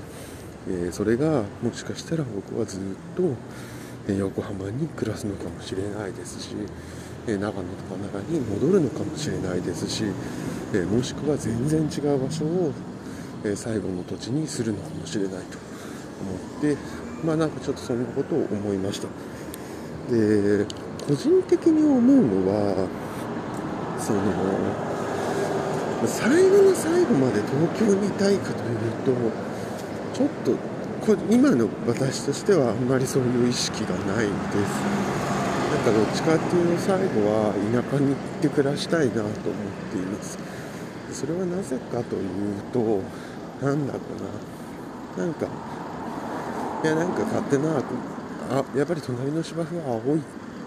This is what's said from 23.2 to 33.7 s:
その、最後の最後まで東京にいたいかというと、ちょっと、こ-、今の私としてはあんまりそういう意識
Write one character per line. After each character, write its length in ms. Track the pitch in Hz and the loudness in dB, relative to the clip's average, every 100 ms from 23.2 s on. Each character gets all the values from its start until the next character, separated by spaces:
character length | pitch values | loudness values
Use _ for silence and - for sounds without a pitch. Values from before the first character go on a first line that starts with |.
| - - - - - - - - | -6 -6 -6 -6 -4 -4 -4 -4
そ 140 | - | 0
の、 80 | 104 101 87 95 95 101 104 - - - - - - - - - - - - 233 | 2 2 2 2 2 0 -2 -2 -4 -2 -2 -2 -2 0 0 0 -2 -2 0 0
最 440 | - 208 330 381 | 2 6 8 10
後 120 | 403 | 10
の 100 | 392 | 10
最 280 | 359 320 349 320 | 8 4 6 6
後 80 | |
ま 160 | 156 131 | 6 6
で 80 | - | 4
東 380 | - 135 165 - | 2 2 2 4
京 80 | 220 | 4
に 140 | 196 202 | 6 4
い 20 | |
た 200 | - 196 | 2 4
い 60 | 196 | 4
か 160 | - | 2
と 100 | - | -4
い 140 | 113 117 | -2 0
う 160 | 113 113 135 | -2 0 2
と、 60 | 123 117 - - - - - - - - | 2 2 0 -6 -6 -6 -6 -8 -6 -6
ち 100 | - | 0
ょ 40 | 285 | 0
っ 20 | - | 2
と、 80 | 143 104 - - - - - | 0 0 -2 -6 -6 -2 2
こ-、 100 | 190 175 | 2 6
今 220 | 233 285 | 6 6
の 140 | 139 104 - 113 | 6 4 0 0
私 400 | 117 135 - - | 2 0 0 -2
と 60 | |
し 100 | 139 | -2
て 80 | - | 4
は 200 | 180 120 | 6 4
あ 0 | |
ん 20 | 101 127 | 2 2
ま 120 | 131 | 2
り 80 | 131 | 2
そ 140 | 139 | 2
う 20 | |
い 240 | 123 123 120 | 2 4 2
う 20 | |
意 40 | |
識 300 | 110 - | 2 -2